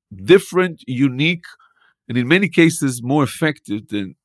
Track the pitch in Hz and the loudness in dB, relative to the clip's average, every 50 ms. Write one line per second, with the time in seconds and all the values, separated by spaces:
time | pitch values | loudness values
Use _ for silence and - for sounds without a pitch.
0 | _ _ 101 95 95 123 180 202 - - 139 127 180 - - _ - 123 127 120 | _ _ -18 -10 4 6 6 6 6 2 -2 -2 -2 -2 -4 _ -10 -8 -4 -2
1 | 143 131 123 131 151 170 180 170 - - - _ _ _ _ _ _ _ _ _ | -2 -2 0 -2 -2 -2 -2 -4 -8 -20 -20 _ _ _ _ _ _ _ _ _
2 | _ - 117 127 120 131 170 196 202 - - 175 165 160 165 - 147 135 123 123 | _ -4 -4 -2 0 2 2 2 2 2 4 4 4 4 2 0 -4 -4 -4 -4
3 | 117 127 147 151 135 - - - 160 151 - - _ 107 104 107 - - 104 104 | -4 -2 0 0 0 -2 -2 -4 -4 -4 -4 -6 _ -10 -10 -10 -8 -6 -6 -6
4 | 98 90 82 _ | -6 -8 -12 _